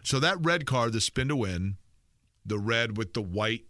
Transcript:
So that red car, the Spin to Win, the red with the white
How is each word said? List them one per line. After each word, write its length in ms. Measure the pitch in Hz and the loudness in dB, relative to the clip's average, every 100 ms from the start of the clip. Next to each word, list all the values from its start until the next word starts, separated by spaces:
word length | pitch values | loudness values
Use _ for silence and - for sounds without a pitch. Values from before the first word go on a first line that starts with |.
So 160 | - 135 | -2 2
that 160 | 160 190 | 2 2
red 260 | 160 170 143 | 2 2 2
car, 220 | 131 117 | 2 2
the 120 | 110 | 0
Spin 260 | - - 135 | 0 0 0
to 80 | 147 | 0
Win, 420 | 98 87 95 98 - _ _ _ _ _ 101 | 0 -2 -4 -6 -14 _ _ _ _ _ -6
the 140 | 104 | -2
red 360 | 104 117 117 104 | 0 2 0 -2
with 180 | 104 | -4
the 60 | 120 | -4
white 440 | 98 95 110 117 | -4 -2 0 -2